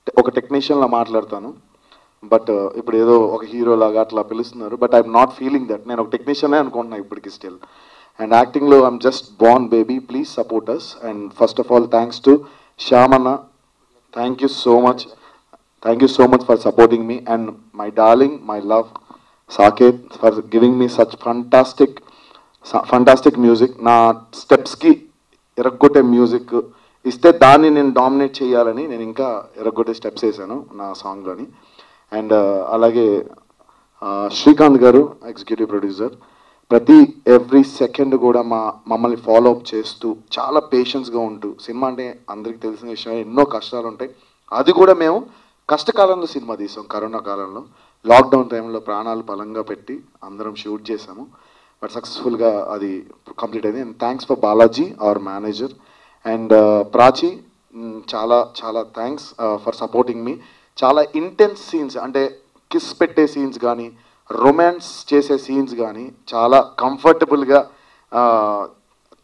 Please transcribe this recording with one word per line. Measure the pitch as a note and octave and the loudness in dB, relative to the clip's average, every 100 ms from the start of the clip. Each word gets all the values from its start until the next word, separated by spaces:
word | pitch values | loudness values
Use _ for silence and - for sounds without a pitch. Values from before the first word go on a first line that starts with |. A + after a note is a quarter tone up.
| - - | -2 0
ఒక | A#2+ | 0
టెక్నీషియన్లా | B2+ B2 C#3+ C#3 C#3+ B2+ | -2 -4 -6 -2 -2 0
మాట్లాడతాను. | A#2 A2+ A2+ G#2+ G#2 A#2 D#3+ _ _ _ _ _ _ G#2 | -2 -2 -4 -6 -10 -14 -20 _ _ _ _ _ _ -2
But, | A2 - | -2 0
uh, | G2+ G2 - | -4 -4 -8
ఇప్పుడు | A#2 A2 | -4 0
ఏదో | A#2 A#2 | 4 4
ఒక | A2 A2+ | 2 -4
హీరో | A2 A#2 A#2 | -8 -6 -2
లాగా | A2+ A2 A2 | 2 0 0
అట్లా | A2 A2 | -2 -4
పిలుస్తున్నారు. | G#2 A2+ A#2+ A#2+ G#2+ A#2+ | -6 -8 -10 -12 -14 -4
But | A#2+ | 2
I'm | A#2+ A#2 | 2 4
not | A#2 B2+ - | 2 2 0
feeling | C3 C#3 A#2+ | -6 -4 -4
that. | G#2+ A2 | -8 -8
నేను | A#2 | -8
ఒక | A2 | -6
టెక్నీషియనే | B2 C#3+ C#3+ D3 D3 | -6 -6 -4 -2 -2
అనుకుంటున్నా | C3+ A#2+ A#2 G#2+ | -2 -6 -10 -12
ఇప్పటికి | G2 G2+ G2 | -14 -16 -18
still. | - F#2+ F2+ - _ _ _ _ - | -20 -20 -20 -20 _ _ _ _ -14
And | A2 | 0
యాక్టింగ్లో | A#2 B2 C#3+ C#3+ C#3 B2+ | 2 2 0 4 6 6
I'm | A#2+ | 2
just | B2 C3 - _ A2+ | -4 -4 -10 _ 4
born | B2+ A#2 | 4 2
baby. | A2+ A2 C3 | -2 -2 -6
Please | B2+ B2+ D3 - | -8 -10 -8 -8
support | A2+ A2+ | -6 -6
us. | A2 C3 - - A2+ | -6 -10 -10 -16 -14
And | G#2 G2+ - | -12 -14 -2
first | A2+ - | -2 -2
of | A#2+ A#2+ | 0 0
all, | A#2 | 2
thanks | A2+ A#2 - C3+ | 0 -2 0 4
to | C#3+ - _ _ _ | 4 2 _ _ _
శ్యామ్ | - B2 C3 | 0 4 6
అన్న. | C3 B2+ C#3 - _ _ _ _ _ _ A#2 | 4 0 -4 -8 _ _ _ _ _ _ -10
Thank | B2 B2+ | -8 -4
you | C3+ - B2+ | -4 -2 2
so | A#2+ B2 | 4 2
much. | B2 - _ _ _ _ _ _ _ A2+ | -2 -8 _ _ _ _ _ _ _ -4
Thank | A#2 | -2
you | C3 - | -2 2
so | B2+ | 2
much | B2+ - | 2 2
for | A2+ | 0
supporting | G#2+ G#2+ A#2 A#2 | 0 4 4 4
me. | A2+ B2 | -4 -10
And | - A2+ A2 - _ G#2 | -6 -6 -6 -14 _ -14
my | G#2 | -8
darling, | G#2+ A2 B2 C#3 | 0 4 4 2
my | D3 G#2+ G#2+ | -2 -10 -10
love, | G2+ A2 A2+ - - - _ _ _ - | -4 -2 -4 -12 -20 -20 _ _ _ 2
Saket, | G#2 G#2+ B2 | 2 6 4
for | B2 - - A2+ | 4 -6 -2 0
giving | G#2+ G#2+ A2+ B2 B2+ | 0 -2 2 2 2
me | B2 | -2
such | A#2+ A2 | 0 0
fantastic, | - A#2+ A#2+ A#2+ B2+ C3 - C#3 - - _ _ _ _ _ - | -2 -6 -6 2 2 2 2 0 0 -20 _ _ _ _ _ -8
sa-, | A2 - B2+ | -6 -2 2
fantastic | B2+ C3 D3 A#2+ A#2+ | 6 6 4 2 2
music. | A2+ B2+ - | 4 0 0
నా | A#2 A#2+ A2+ A2+ - | 2 4 4 0 -8
స్టెప్స్కి | - - C3+ - - E3 D3 - _ _ _ _ - | -20 2 2 2 -2 2 2 0 _ _ _ _ -6
ఎరగొట్టే | B2+ B2+ C#3+ C#3+ | -6 2 4 4
music | B2 A#2+ A#2+ A#2+ B2 A#2+ A#2 _ _ _ B2+ | 4 2 2 -2 -4 -6 -8 _ _ _ -10
ఇస్తే | - E3+ | 4 4
దాన్ని | E3+ C3 C#3+ D#3 | 8 6 6 6
నేను | D3 C#3 | 2 0
dominate | B2+ B2+ C#3 C3+ C3+ | 0 0 0 -2 -4
చేయాలని | B2+ A#2+ A#2 A2+ D#3 | -2 0 0 -4 -10
నేను | A#2 | -12
ఇంకా | A2+ A2+ C3 G#2+ - - | -12 -8 -8 -8 -12 -8
ఎరగొట్టే | A2 A2 A#2 | -6 -4 -6
steps | A2 G#2+ - | -6 -12 -6
వేసాను | A2 G2+ F#2+ C3 - | -6 -6 -12 -14 -16
నా | G#2 G2 | -16 -16
సాంగ్లోని. | F#2+ G2 G2 F#2+ F#2 C3 _ _ _ _ _ _ G#2+ | -14 -16 -14 -14 -14 -16 _ _ _ _ _ _ -10
And, | G#2+ | 0
uh, | G#2+ G2+ G2 | 0 2 -2
అలాగే, | - A2+ A#2 A#2 A2 G2+ - - _ _ _ _ _ _ | -4 0 2 2 0 0 -4 -16 _ _ _ _ _ _
uh, | G2+ G2+ G2+ | -10 -8 -8
శ్రీకాంత్ | - D3 C#3+ D3+ C3+ | 2 4 6 6 6
గారు, | B2 B2+ D3 - A#2 | 6 6 4 -4 -20
executive | G#2+ - A2 G#2+ | -20 -10 -6 -4
producer, | G2+ G2+ F#2+ A#2 - _ _ _ _ _ | -6 -8 -8 -10 -10 _ _ _ _ _
ప్రతి | A#2 A#2+ D#3 C#3 - - | 0 8 8 8 4 4
every | B2 B2 C3+ C3+ - | 4 6 2 2 0
second | B2 - C#3 C3 | -6 -2 -2 0
కూడా | B2 A#2+ | 0 0
మా, | A#2 A2+ A2 - - | -2 -4 -6 -10 -8
మమ్మల్ని | A2+ A#2+ A2+ | -4 -2 -4
ఫాలో | A2+ A2+ A#2+ | 2 4 4
అప్ | A#2+ - | 0 -4
చేస్తూ | A2 A2 - A#2 G#2+ _ - | -10 -10 -10 -10 -10 _ -10
చాలా | C3 D3+ | -4 -4
పేషెన్స్గా | - B2+ B2 C#3 A#2+ A#2 | -2 -2 -2 -6 -8 -8
ఉంటూ, | A2 G#2+ G#2 - | -8 -10 -14 -14
సినిమా | - A#2 C3 | -16 -8 -8
అంటే | B2+ B2 - - | -8 -14 -16 -18
అందరికీ | G#2 A2 A2+ | -16 -16 -14
తెలిసిన | A2+ G#2+ A#2+ | -14 -14 -16
విషయం, | A2 A#2 | -16 -12
ఎన్నో | A2+ G#2+ B2 | -12 -8 -6
కష్టాలు | C#3+ A2 - B2 A#2 | -6 -8 -12 -12 -14
ఉంటాయి. | G#2 B2+ - _ _ _ | -14 -16 -18 _ _ _
అది | A2 D3 | -4 -2
కూడా | F3 F#3+ | 4 4
మేము | F3+ D#3+ G3 C4+ _ _ _ - | 4 2 -2 -6 _ _ _ -6
కష్టకాలంలో | D3+ - A3 F#3+ F#3 E3 | -4 -4 0 0 0 -6
సినిమా | C#3 A2+ | -10 -12
తీసాం, | G#2 G2+ G#2+ G#2+ | -12 -12 -14 -14
కరోనా | G#2+ G#2+ A2+ | -10 -10 -10
కాలంలో, | G2+ G2+ F#2+ G#2 D3+ _ _ _ A2+ | -10 -10 -12 -16 -20 _ _ _ 4
Lockdown | A#2+ C3 C3 A#2+ | 6 6 0 -2
టైంలో | A#2 A2+ A2+ | -8 -10 -12
ప్రాణాలు | G#2 G#2 A2+ A2+ | -10 -8 -8 -10
పలంగా | A2+ G2+ G#2+ A2 | -10 -14 -12 -12
పెట్టి | G#2 G2 - C#3 - _ | -12 -14 -14 -18 -18 _
అందరం | G2 G2+ G#2+ | -20 -16 -16
shoot | G#2 G#2+ G#2+ G#2+ | -14 -12 -12 -10
చేసాము. | G#2 - G2 C#3+ _ _ _ _ _ | -12 -12 -20 -20 _ _ _ _ _
But | A2 | -16
సక్సెస్ఫుల్గా | A#2+ - - B2+ A2+ A#2 G#2 - | -14 -16 -10 -8 -2 -2 -2 -6
అది | G#2 G2+ F#2 - _ _ - | -8 -8 -10 -14 _ _ -14
complete | A2+ A2 G#2+ | -12 -8 -8
అయింది. | A#2 | -8
And | A#2+ | -12
thanks | A2 A#2+ C3 - | -8 -8 -8 -6
for | C3 | -4
Balaji, | G#2 G#2+ A2+ B2 F3 | 0 4 2 2 -8
our | - G#2 G#2 | -4 -4 -4
manager. | G2 G2 G#2+ G#2 C3 - _ _ _ _ A2+ | -6 -12 -10 -10 -12 -14 _ _ _ _ -10
And, | A2+ A2+ | -8 2
uh, | G#2+ G#2+ G#2+ | 4 4 2
Prachi, | G2+ A#2 B2 C3+ F3 F#3+ _ _ _ A#2 | 0 4 4 4 -4 -8 _ _ _ -18
mm, | A2+ A2 G#2 | -16 -16 -12
చాలా, | A2+ A2+ A#2+ - - | -8 0 0 -2 -10
చాలా | A2+ A2+ | -10 -10
thanks, | A2 A2+ A#2+ D3 | -10 -12 -12 -12
uh, | - - A2+ G#2 A2+ | -16 -10 -6 -6 -8
for | - | -10
supporting | A2 A#2+ A#2+ A2+ A#2 | -6 -4 -4 -6 -10
me. | D3+ _ _ _ - | -12 _ _ _ -4
చాలా | C3 D3 D3 | 0 0 0
intense | D#3 F3+ F#3 G#3 G#3 - | -4 -8 0 0 0 -10
scenes, | E3 C#3 C3 | -8 -8 -10
అంటే | C3 C3+ C3+ - _ _ _ | -8 -6 -6 -8 _ _ _
kiss | E3 - - | -8 -8 -4
పెట్టే | D#3+ - D3+ | -2 0 0
scenes | C#3+ C3+ A#2+ | -2 -8 -6
కానీ, | A#2+ A#2+ A#2 - _ _ _ | -6 -6 -10 -20 _ _ _
romance | A2+ B2+ D#3 E3+ F3 - - - | 0 2 4 2 0 -10 -20 -2
చేసే | C#3+ C#3+ C3+ | -2 0 -4
scenes | C3+ C3+ C3 | -4 -6 -6
కానీ | A#2+ A2+ G#2+ B2 - - | -6 -10 -10 -18 -20 -10
చాలా | A#2+ A#2 C3+ - - | -2 4 4 2 -4
కంఫర్టబుల్గా, | B2+ C#3 D#3 D#3+ D#3+ D3 C3 C#3 - _ _ _ _ | -6 0 2 2 2 -2 2 2 2 _ _ _ _
ఆ, | A#2+ A#2+ A2+ G#2+ G#2 G2 _ _ _ _ _ | -2 0 0 -2 -6 -10 _ _ _ _ _